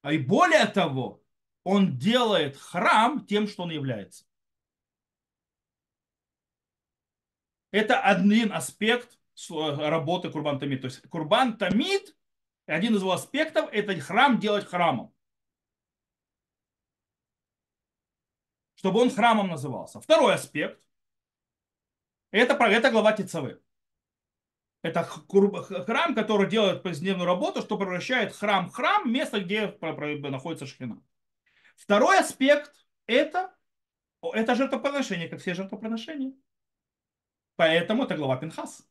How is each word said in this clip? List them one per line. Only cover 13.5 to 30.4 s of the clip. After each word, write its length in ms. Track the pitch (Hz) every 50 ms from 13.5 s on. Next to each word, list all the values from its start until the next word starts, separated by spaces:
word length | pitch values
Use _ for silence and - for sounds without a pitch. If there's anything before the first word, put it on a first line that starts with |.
| - 330 302 - -
это 260 | 214 208 - 190 165
храм 380 | 131 - 170 220 262 285 240 202
делать 280 | 185 214 208 202 196
храмом. 480 | - - 175 175 165 135 110 - - _ _ _ _ _ _ _ _ _ _ _ _ _ _ _ _ _ _ _ _ _ _ _ _ _ _ _ _ _ _ _ _ _ _ _ _ _ _ _ _ _ _ _ _ _ _ _ _ _ _ _ _ _ _ _ _ _ _ _ _ _ _ _ _ _ _ _ _ _ _ _ _ _
Чтобы 260 | _ - 190 175 226
он 100 | 247 247
храмом 380 | - 202 220 233 220 214 196 185
назывался. 520 | 165 147 127 143 120 98 82 - - 104
Второй 340 | - - 311 330 285 214 180
аспект, 460 | 135 - - _ 143 160 - - _ _ _ _ _ _ _ _ _ _ _ _ _ _ _ _ _ _ _ _ _ _ _ _ _ _ _ _ _ _ _
это 240 | - 202 247 247 277
про-, 160 | 277 247 214
это 200 | 196 233 226 262
глава 220 | 226 220 202 214 214
Тецаве. 480 | - 180 - - 165 139 117 - - _ _ _ _ _ _ _ _ _ _ _ _ _ _ _ _ _ _ _ _ _ _ _ _ -
Это 200 | 165 165 175 160
х-, 180 | - - 160 -
кур-, 400 | _ - 196 196 202 196 180 -
х-, 220 | - 190 175 -
храм, 300 | - 226 277 330 339 254
который 340 | 220 214 - 214 202 196 170
делает 340 | 175 226 214 190 180 180 -
повседневную 440 | 185 170 139 170 190 196 180 175
работу, 340 | 170 180 185 262 359 381 262
что 160 | - - 214
превращает 560 | 175 196 190 180 180 - - 254 247 214 - -
храм 360 | - 208 208 202 190 180 175
в 40 | -
храм, 380 | - 269 330 392 415 392 262
место, 300 | 226 269 311 320 - 208
где 280 | 190 170 208 220 - -
про-, 260 | - - - 160 143
про-, 360 | - 151 147 151 147 139 139
находится 360 | 135 127